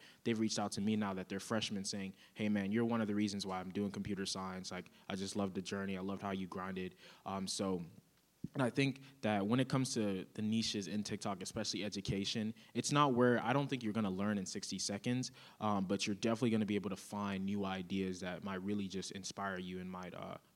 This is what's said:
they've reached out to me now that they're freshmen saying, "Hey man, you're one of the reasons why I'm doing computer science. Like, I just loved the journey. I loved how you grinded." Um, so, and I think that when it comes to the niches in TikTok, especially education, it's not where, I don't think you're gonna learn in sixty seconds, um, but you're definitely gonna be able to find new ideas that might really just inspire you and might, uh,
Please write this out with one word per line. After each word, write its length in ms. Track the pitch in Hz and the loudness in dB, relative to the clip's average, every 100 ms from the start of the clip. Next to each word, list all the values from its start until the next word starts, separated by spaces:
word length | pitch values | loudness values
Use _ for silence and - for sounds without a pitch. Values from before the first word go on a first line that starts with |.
| - - | -10 -6
they've 160 | 117 110 | -2 2
reached 200 | 110 - | 2 2
out 120 | 107 | -2
to 100 | - | 0
me 140 | 101 107 | 2 2
now 180 | 104 | 2
that 160 | 92 92 | -2 -4
they're 100 | 98 | -6
freshmen 420 | - 113 - 101 | -2 0 0 -2
saying, 300 | 98 104 95 - - | -4 -6 -8 -10 -14
"Hey 160 | - 107 | -2 2
man, 200 | 104 98 | 2 2
you're 140 | 110 | 2
one 160 | 117 117 | 2 2
of 80 | 104 | 2
the 60 | |
reasons 320 | 104 107 101 95 | 2 2 0 -4
why 120 | 92 | -4
I'm 120 | 92 | -4
doing 200 | 95 101 | -2 0
computer 360 | 101 101 95 95 | -2 -2 -2 -2
science. 440 | 98 95 92 92 | -4 -6 -6 -6
Like, 200 | 90 - - - | -8 -10 -12 -8
I 80 | 95 | -4
just 180 | 95 | -2
loved 200 | 104 98 | 0 0
the 80 | 92 | -2
journey. 340 | 90 101 98 92 | -4 -4 -2 -4
I 60 | |
loved 180 | 95 95 | -4 -4
how 120 | 101 | -2
you 140 | 98 92 | -2 -4
grinded." 480 | 95 92 95 92 - - - | -4 -6 -4 -6 -10 -18 -12
Um, 220 | - 95 95 | -6 -4 -2
so, 360 | - 98 90 82 - - _ _ _ - | 0 0 0 -4 -14 -20 _ _ _ -6
and 100 | 139 | 0
I 60 | 123 | 2
think 320 | 143 139 127 - - | 4 2 0 -12 -2
that 240 | 110 104 101 | 2 4 4
when 120 | 123 | 4
it 100 | 127 | 4
comes 260 | 131 131 | 2 2
to 320 | 120 104 95 - | 2 2 0 -4
the 80 | - | -4
niches 440 | 107 110 110 107 90 | 2 2 2 0 -2
in 160 | 104 | -2
TikTok, 400 | 101 104 107 95 | -2 -2 -2 -4
especially 400 | 92 113 107 95 | -4 -4 -2 -2
education, 720 | 101 98 - 98 101 117 107 - - | -2 -2 0 0 0 0 -2 -4 -6
it's 180 | 117 - | -4 4
not 220 | 143 147 | 6 6
where, 280 | 120 123 117 | 8 8 6
I 120 | - | 4
don't 140 | 139 139 | 2 2
think 120 | 135 | 0
you're 120 | 110 | 0
gonna 160 | 107 104 | 2 2
learn 260 | 92 104 104 | 2 2 2
in 80 | |
sixty 340 | 92 104 - 95 | -2 -6 -6 -4
seconds, 540 | - 101 120 123 127 - - - | -2 -2 0 0 -2 -8 -20 -2
um, 240 | 107 101 98 | 2 2 2
but 200 | - - | 2 0
you're 100 | - | 2
definitely 340 | - - 131 | 2 4 4
gonna 160 | 110 104 | 4 4
be 100 | 104 | 2
able 140 | 95 | 0
to 60 | 95 | -4
find 500 | - 104 101 95 98 | -4 -4 -2 0 0
new 180 | 101 | 0
ideas 560 | 95 95 87 98 95 90 | 0 -2 -2 0 0 -2
that 240 | 92 87 | -4 -6
might 180 | 98 95 | -4 -4
really 260 | 98 104 98 | -2 -2 -2
just 240 | 95 - | -4 -6
inspire 440 | 98 92 - 98 92 | -8 -8 -4 -2 -2
you 240 | 92 92 | -4 -6
and 100 | 92 | -6
might, 240 | 92 90 | -8 -8
uh, 220 | - 92 - - | -8 -8 -10 -12